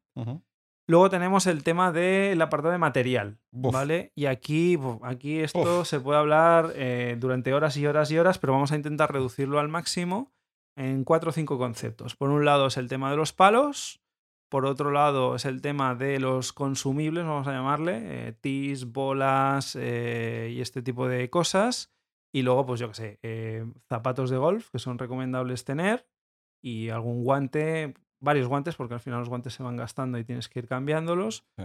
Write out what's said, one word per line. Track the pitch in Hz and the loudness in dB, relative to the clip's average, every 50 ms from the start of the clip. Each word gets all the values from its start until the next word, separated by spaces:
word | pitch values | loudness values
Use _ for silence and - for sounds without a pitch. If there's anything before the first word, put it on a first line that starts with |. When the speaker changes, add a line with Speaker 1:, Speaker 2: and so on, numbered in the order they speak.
| _ _ _ | _ _ _
Speaker 1:
Ujú. | 135 120 113 127 170 - _ _ _ _ _ _ _ _ - | -10 -8 -8 -8 -10 -12 _ _ _ _ _ _ _ _ 4
Speaker 2:
Luego | 160 170 185 190 | 6 8 8 8
tenemos | 190 180 175 185 190 196 180 | 6 2 0 2 2 2 2
el | 185 170 151 | 2 0 0
tema | 120 165 165 175 185 185 | 0 0 2 2 2 2
del | 160 160 175 185 190 196 196 202 196 165 | 2 2 2 2 2 2 2 2 2 2
apartado | 160 147 151 143 143 165 | 2 2 0 0 0 0
de | 175 180 | 0 2
material, | 165 151 127 139 123 123 127 117 104 104 104 - _ _ | 0 2 2 2 2 2 0 0 -2 -4 -8 -14 _ _
Speaker 1:
Buf. | - 123 127 127 | -12 -4 -2 0
Speaker 2:
¿vale? | 123 131 139 143 160 175 185 - _ | 0 0 0 0 0 -2 -2 -6 _
Y | - 143 | -4 -2
aquí, | 139 131 123 - - 147 156 170 180 180 | -2 -2 -2 -4 -2 0 2 4 4 4
buf, | 165 135 131 117 110 117 | 2 0 -4 -6 -6 -8
aquí | 123 127 123 135 143 151 160 | -8 -8 -8 -6 -6 -4 -2
esto | 156 147 - 175 156 170 175 175 | -2 -2 0 0 2 4 2 2
Speaker 1:
Uf. | 170 - | 0 0
Speaker 2:
se | - 143 | -2 -4
puede | 127 135 147 151 | -2 2 4 4
hablar, | 151 151 151 156 165 170 170 165 160 165 - | 4 6 6 8 8 8 8 8 6 4 -2
eh, | 143 135 127 123 120 123 120 120 117 | -4 -2 -2 -2 -2 -2 -2 -4 -2
durante | 117 127 127 127 120 131 131 | -2 0 0 0 0 2 2
horas | 143 151 156 135 143 | 2 2 2 0 0
y | 143 | 0
horas | 147 147 151 151 143 | 2 2 2 2 2
y | 156 160 | 4 4
horas, | 170 185 185 - | 6 4 4 4
pero | - 135 131 | 2 2 4
vamos | 135 143 139 | 4 4 2
a | 151 | 0
intentar | 151 143 151 151 147 156 143 147 | -2 -2 -4 0 0 0 2 2
reducirlo | 139 131 127 113 - 139 135 143 147 | 0 -2 -2 -2 -2 -2 0 2 0
al | 147 151 | 0 0
máximo | 160 170 165 - - 180 175 175 185 208 269 - _ _ _ _ _ _ _ _ _ | -2 -4 -4 -4 -4 -2 -2 -2 -2 -4 -4 -6 _ _ _ _ _ _ _ _ _
en | - 135 131 135 135 131 | -6 -4 -2 -2 -2 2
cuatro | - 165 160 160 165 | 2 2 2 2 0
o | |
cinco | - 165 156 - 147 123 | -2 -2 -2 -2 -2 -2
conceptos. | 127 123 120 - - 113 113 - - 120 - | -2 -4 -4 -6 -8 -10 -10 -10 -12 -14 -8
Por | - 143 139 | -4 0 2
un | 143 147 147 | 2 4 4
lado | 147 143 143 135 | 4 4 4 4
es | 131 - 139 | 2 0 -2
el | 127 120 | -4 -4
tema | 131 131 135 135 | -6 -4 -4 -2
de | 143 151 | -2 -2
los | 156 143 - | -2 -2 2
palos, | - 180 196 214 240 285 294 277 - - - - - _ _ _ _ _ _ _ _ _ _ | 6 6 6 6 6 4 2 -2 -6 -10 -12 -14 -16 _ _ _ _ _ _ _ _ _ _
por | - 139 131 | -2 0 0
otro | 135 139 131 147 143 | 0 0 0 0 0
lado | 143 143 147 147 143 135 127 127 123 | 2 4 4 4 4 4 2 2 0
es | 123 - | -2 -4
el | 143 131 127 | -4 -6 -4
tema | 135 143 143 143 135 131 127 | -4 -4 -2 0 0 0 0
de | 120 135 139 139 135 | 0 0 0 0 0
los | 131 131 131 131 127 - - | 0 0 0 0 -2 -4 -6
consumibles, | - 143 139 135 127 - 135 135 147 156 156 160 170 170 | -4 -4 -2 -2 -2 -2 -2 0 0 0 -2 -2 -2 -2
vamos | 160 151 143 135 139 | -2 -2 -2 -2 -4
a | |
llamarle, | 135 131 131 135 143 147 160 175 196 226 226 185 143 123 117 117 | -4 -4 -2 -2 -2 0 0 -2 -2 -4 -6 -8 -8 -8 -8 -10
eh, | 113 - | -12 -8
tis, | _ 139 135 135 139 139 139 131 127 120 | _ -4 -4 -2 -4 -4 -6 -6 -8 -8
bolas, | 117 135 135 135 135 135 135 135 135 135 135 139 139 139 131 - - 135 | -4 -4 -2 0 0 0 2 2 4 4 2 2 2 0 -2 -4 -6 -6
eh, | 127 123 120 117 120 120 117 117 117 113 117 113 113 117 120 | -4 -4 -4 -4 -4 -4 -4 -4 -4 -4 -4 -6 -6 -6 -6
y | 123 | -6
este | 123 117 - 131 | -8 -6 -8 -8
tipo | 120 131 123 123 127 127 | -6 -6 -4 -2 -2 -2
de | 127 123 123 123 | 0 -2 -2 -2
cosas. | - 175 165 - - 190 208 247 240 - - - _ _ _ _ _ _ _ _ - | 0 0 0 2 2 2 2 2 0 -4 -8 -12 _ _ _ _ _ _ _ _ -2
Y | 135 | 0
luego, | 127 123 127 131 139 | 2 4 4 4 2
pues | 127 123 113 | 0 -2 -4
yo | 120 113 | -6 -8
qué | 104 | -8
sé, | 113 113 107 104 - | -10 -12 -12 -12 -12
eh, | - 113 113 113 113 110 110 113 113 117 113 - _ _ | -10 -10 -8 -8 -8 -8 -8 -8 -8 -10 -12 -16 _ _
zapatos | 127 117 117 131 127 131 131 123 | -6 -4 -2 -2 -2 0 0 0
de | 131 127 | 0 2
golf | 135 160 190 226 220 - | 2 2 2 0 -4 -8
que | - 127 | -10 -8
son | - 127 123 120 | -6 -6 -8 -8
recomendables | 127 117 123 127 131 127 127 127 127 123 127 120 - | -8 -6 -6 -6 -4 -4 -2 -2 -2 -4 -6 -6 -6
tener | - 139 151 175 196 226 247 - _ _ _ _ _ _ _ _ _ _ _ - | -6 -4 -2 0 0 0 -2 -4 _ _ _ _ _ _ _ _ _ _ _ -12
y | 127 117 110 110 113 | -8 -8 -6 -6 -6
algún | 113 117 113 117 120 120 120 | -6 -4 -4 -4 -4 -2 2
guante, | 120 135 139 139 127 - 151 151 160 160 160 156 143 127 - _ _ _ _ | 2 2 2 2 0 0 -2 0 0 -2 -2 -4 -6 -10 -14 _ _ _ _
varios | 135 143 151 147 127 120 | 0 2 4 4 2 2
guantes, | 135 143 139 170 156 | 0 -2 -2 -4 -6
porque | - 135 113 120 | -6 -8 -8 -8
al | 120 | -10
final | - 135 123 120 | -8 -6 -6 -6
los | 120 120 | -4 -4
guantes | 123 123 120 131 - | -6 -8 -8 -8 -10
se | - 135 | -8 -8
van | 123 120 120 | -8 -6 -6
gastando | 120 113 - - 131 131 123 120 | -8 -8 -6 -6 -4 -4 -4 -4
y | 113 | -6
tienes | 117 120 123 117 - | -6 -8 -8 -8 -8
que | - 127 | -8 -10
ir | 117 - | -8 -6
cambiándolos. | 131 127 135 143 151 160 160 165 175 180 196 226 220 - - _ _ - | -6 -4 -2 -2 -2 -2 0 0 0 0 0 -2 -4 -8 -14 _ _ -14
Speaker 1:
Sí. | 95 | -14